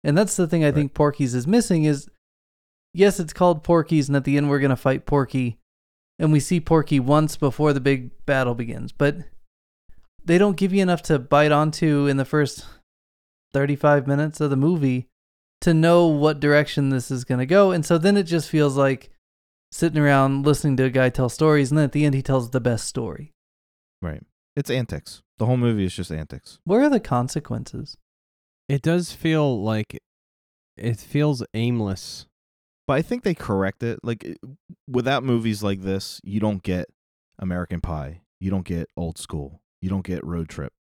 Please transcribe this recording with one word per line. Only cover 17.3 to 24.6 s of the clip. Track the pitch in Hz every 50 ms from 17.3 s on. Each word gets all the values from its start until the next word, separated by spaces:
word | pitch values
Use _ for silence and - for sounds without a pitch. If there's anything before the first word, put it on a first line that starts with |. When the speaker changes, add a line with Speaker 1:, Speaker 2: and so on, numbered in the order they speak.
| 131 123 127
Speaker 1:
go, | 131 175 202 202 190
and | 185 170 147
so | - 170
then | 165 156 196 202
it | 202 185
just | 165 170 165 147 -
feels | - 156 147 143 131
like | 139 139 135 135 127 - - - _ _ _ _ _ _ _ _ _ _ _
sitting | - - 165 165 151 151
around | 147 143 139 135 135 135 139 139 139
listening | 151 143 - - 147 135
to | 127 131
a | 131
guy | 120 131 127 127
tell | - - 131 120
stories, | - - 156 156 151 147 139 123
and | 147
then | 156 151
at | 131 -
the | 147 147
end | 147 135
he | 135
tells | 131 - 135 131 120 120
the | 131 127
best | 113 123 117 107 -
story. | - - 127 113 95 - - 147 - _ _ _ _ _ _ _ _ _ _ _ _ _ _
Speaker 2:
Right. | 95 82 76 - - _ _ _ _ _ _
It's | 143